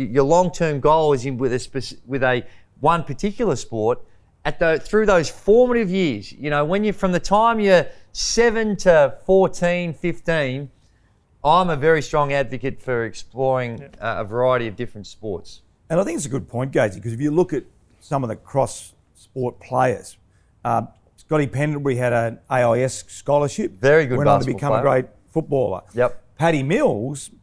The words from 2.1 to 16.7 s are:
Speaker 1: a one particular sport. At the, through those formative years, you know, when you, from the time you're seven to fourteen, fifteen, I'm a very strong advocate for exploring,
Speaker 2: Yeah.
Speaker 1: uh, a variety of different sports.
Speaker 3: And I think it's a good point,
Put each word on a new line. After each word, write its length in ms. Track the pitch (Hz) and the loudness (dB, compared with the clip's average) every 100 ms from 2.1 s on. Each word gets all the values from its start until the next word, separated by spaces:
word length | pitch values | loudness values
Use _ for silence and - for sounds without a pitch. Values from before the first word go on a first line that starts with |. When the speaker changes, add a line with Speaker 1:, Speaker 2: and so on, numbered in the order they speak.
| 135 | -2
Speaker 1:
a 220 | 131 123 - - _ - | 0 0 -4 -20 _ -2
one 220 | 143 165 | 0 0
particular 540 | 147 135 208 202 214 139 | -2 -6 -6 -2 -2 -2
sport. 460 | - 113 107 127 - - _ _ | -4 -2 -2 -2 -6 -20 _ _
At 160 | 151 - | -6 0
the, 180 | 170 156 | 0 0
through 280 | - 214 208 | 0 0 4
those 220 | 180 143 | 4 2
formative 600 | - - 226 247 233 190 | -4 4 4 6 2 0
years, 400 | 190 165 104 101 | 0 0 -2 -8
you 180 | - 147 | -10 -4
know, 140 | 147 | -2
when 200 | 151 196 | 0 0
you, 80 | 214 | -2
from 180 | 190 190 | -2 0
the 80 | 180 | 0
time 380 | - 202 226 220 | 2 2 2 2
you're 260 | 202 175 135 - - | 4 4 4 -10 -16
seven 640 | - - 220 240 220 220 196 | -8 -4 2 2 2 -2 0
to 420 | 185 160 139 - - | 4 6 6 0 2
fourteen, 680 | 190 180 - 175 175 175 | 4 4 0 -2 -2 -4
fifteen, 760 | - 175 160 - 160 131 135 139 _ _ _ _ _ _ _ | -6 -6 -4 -2 -2 -2 -4 -10 _ _ _ _ _ _ _
I'm 260 | 143 160 180 | 2 4 4
a 60 | |
very 260 | 147 156 160 | 0 2 2
strong 320 | - 156 143 | 0 -2 0
advocate 480 | 139 135 127 135 127 | -2 -2 -4 -8 -8
for 260 | - 120 113 | -4 -4 -4
exploring, 720 | - - 123 135 131 120 113 | -8 -14 -4 -2 -2 -4 -10
Speaker 2:
Yeah. 100 | 139 - 113 95 | -14 -10 -6 -6
Speaker 1:
uh, 20 | |
a 40 | |
variety 440 | 104 117 127 127 113 | -6 0 2 0 -2
of 80 | 95 | -6
different 320 | 120 104 95 | -10 -10 -18
sports. 540 | - 110 87 - - _ _ - | -14 -10 -10 -12 -20 _ _ -4
Speaker 3:
And 80 | 170 | -2
I 60 | |
think 120 | 208 330 | -2 -4
it's 100 | 135 | -6
a 40 | |
good 160 | 123 92 | -6 -6
point, 220 | 117 135 | -6 -2